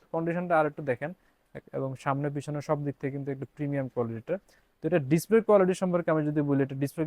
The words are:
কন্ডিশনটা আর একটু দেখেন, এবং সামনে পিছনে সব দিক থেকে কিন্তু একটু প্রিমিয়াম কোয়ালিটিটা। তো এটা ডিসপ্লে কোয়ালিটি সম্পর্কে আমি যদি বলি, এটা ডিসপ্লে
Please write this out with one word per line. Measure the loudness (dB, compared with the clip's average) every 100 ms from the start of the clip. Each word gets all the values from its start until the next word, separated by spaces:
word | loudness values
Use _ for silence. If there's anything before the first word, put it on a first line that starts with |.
| _
কন্ডিশনটা | -4 -2 -2 2 2
আর | 2
একটু | -2 -4
দেখেন, | -4 -4 -10 _ _ _ -20 -10 -6
এবং | -6 -6 -4
সামনে | -2 -2 -6
পিছনে | -6 -8 -4
সব | -2 -2
দিক | -4
থেকে | -6 -6
কিন্তু | -6 -8
একটু | -8 -6
প্রিমিয়াম | -4 -2 -4
কোয়ালিটিটা। | -2 -4 -4 -6 -6 _ _ _ _
তো | 0
এটা | 0 2
ডিসপ্লে | 0 4 2 6
কোয়ালিটি | 6 6 2
সম্পর্কে | 0 0 2
আমি | 0 2
যদি | 0 2
বলি, | 2 0
এটা | -2
ডিসপ্লে | -4 -2